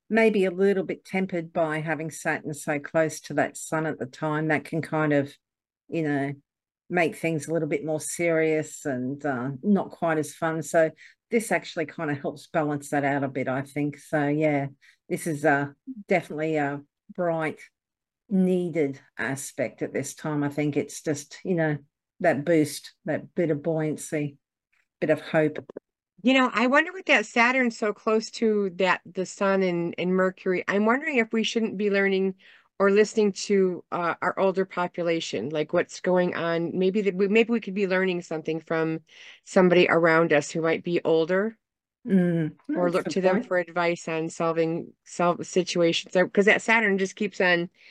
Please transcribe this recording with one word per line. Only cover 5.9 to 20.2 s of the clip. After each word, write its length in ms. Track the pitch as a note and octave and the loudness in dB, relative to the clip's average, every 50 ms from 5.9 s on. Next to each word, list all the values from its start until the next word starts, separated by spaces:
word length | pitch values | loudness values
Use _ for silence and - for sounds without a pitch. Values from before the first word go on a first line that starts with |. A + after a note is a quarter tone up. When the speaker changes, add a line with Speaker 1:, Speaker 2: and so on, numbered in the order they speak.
| - E3 D#3 | -6 -4 -2
Speaker 1:
know, 300 | D3 D3 C#3 C#3 C#3+ C#3+ C#3 _ _ _ _ _ _ _ _ _ - | -2 -2 -2 -4 -4 -8 -10 _ _ _ _ _ _ _ _ _ -4
make 260 | E3+ F3+ E3+ C#3 - | -2 0 0 0 -2
things 300 | - - E3 E3 D3+ - | -4 -4 -2 -2 -4 -4
a 60 | D3+ D#3+ | -4 -2
little 140 | E3 D#3+ | -2 -2
bit 160 | D3 E3+ C#3+ C#3+ | -2 -2 -4 -2
more 160 | D#3 D#3 D3+ | -4 -4 -6
serious 840 | - - - - E3+ E3+ E3 D#3+ D#3+ D#3 D#3 D#3 D3+ - - - - | -6 -8 -6 -2 0 0 2 2 2 2 0 0 -2 -6 -10 -10 -6
and, 400 | D3+ C3 B2+ B2+ B2+ C#3+ C#3+ - | -6 -4 -4 -4 -6 -6 -6 -4
uh, 240 | D3 C3 A#2+ B2 C#3 C#3 C3 - | -4 -4 -4 -4 -6 -8 -4 0
not 260 | G#3 G3+ F#3 - - | 2 2 2 2 -2
quite 300 | - - F3 E3 D#3+ D#3 | -6 -4 -2 0 0 0
as 140 | D3 D3 - | -2 -4 -6
fun. 280 | - E3+ D#3+ D#3+ D#3+ | -4 -4 -2 -2 -4
So 300 | D3+ - - E3 D#3+ D#3 - _ - - _ _ _ _ | -4 0 2 2 2 2 0 _ -18 -20 _ _ _ _
this 200 | A3 A#3 A3 - | -2 -2 0 0
actually 340 | F3+ E3 - - - F3 D#3 | -2 -2 -2 -4 -6 -6 -6
kind 240 | C#3+ - - E3 D3 | -6 -6 -6 -4 -4
of 80 | C#3+ C#3 | -4 -4
helps 280 | - D#3+ - C#3 - | -6 -8 -8 -10 -10
balance 420 | - - E3+ D3+ D3 D3 C#3+ C#3+ - | -4 -2 0 0 0 -2 -4 -6 -4
that 140 | D3 C#3+ C#3 | -2 -2 0
out 200 | C#3 C#3+ C#3 C#3 | 0 0 0 -2
a 60 | C3+ | -4
bit, 180 | C3+ C#3 B2 C3 | -4 -4 -4 -4
I 120 | B2+ C#3 | -4 -4
think. 360 | C#3 - - D3 D3 D3 C#3+ | -6 -6 -6 -4 -4 -4 -6
So, 300 | - - - D#3+ D3+ C#3+ | -8 -8 -4 -2 0 0
yeah, 400 | C#3+ D3 D3+ D#3 D3+ D3 C#3 C#3 C3+ - _ _ - _ _ _ - | 0 2 2 2 2 2 0 -2 -4 -8 _ _ -20 _ _ _ -8
this 180 | F3+ - - | -8 -6 -4
is 160 | F3+ D3+ C#3+ D3 | -6 -4 0 2
a, 300 | D#3 C#3+ C#3+ D3 C#3+ C#3+ _ _ C4+ C4 G#3+ - | 2 2 2 0 -4 -8 _ _ -16 -14 -12 -2
definitely 480 | - G3 E3+ E3 - D#3+ D3 D#3 D#3+ D#3 | 0 0 0 0 -2 -6 -4 -4 -2 0
a 240 | D3+ C#3+ C#3 C#3+ C#3+ C#3+ _ _ _ _ - - | 0 -2 -2 -4 -6 -10 _ _ _ _ -12 -6
bright, 460 | - F3 E3+ E3 D#3+ D#3 D3+ - - - - _ _ _ _ _ _ _ _ _ _ _ - | -4 -2 -2 -2 -2 -2 -4 -6 -10 -16 -20 _ _ _ _ _ _ _ _ _ _ _ -2
needed 680 | G3+ F#3 F#3 F3+ F#3 F3+ F3+ E3+ D3 E3 D3 C#3 C3+ - - _ _ | 2 2 4 4 2 0 0 -2 0 0 0 0 -2 -6 -14 _ _
aspect 640 | - A2+ A#2+ C#3 C3+ - - - - B2 - - - | -8 -6 -6 -4 -6 -8 -8 -6 -4 -4 -4 -4 -6
at 120 | D3 - - | -8 -6 -4
this 200 | A2+ C3 - - | -6 -6 -6 -10
time. 300 | - | -8